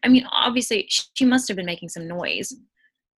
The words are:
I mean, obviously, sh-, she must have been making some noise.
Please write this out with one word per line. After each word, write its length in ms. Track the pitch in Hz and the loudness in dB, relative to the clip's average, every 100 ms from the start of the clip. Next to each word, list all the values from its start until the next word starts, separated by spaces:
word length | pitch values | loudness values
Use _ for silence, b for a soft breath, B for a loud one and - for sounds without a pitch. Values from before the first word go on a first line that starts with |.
I 40 | 247 | 4
mean, 160 | 254 247 | 4 4
obviously, 560 | - 247 240 - 220 - | 0 2 0 -2 -2 -2
sh-, 180 | - - | -4 -4
she 100 | - | 0
must 240 | 254 254 254 | 2 4 0
have 80 | 190 | -4
been 100 | 175 | -6
making 220 | 170 170 | -8 -10
some 180 | 175 165 | -10 -8
noise. 480 | 175 104 90 - 269 _ _ _ _ _ | -6 -4 -4 -6 -12 _ _ _ _ _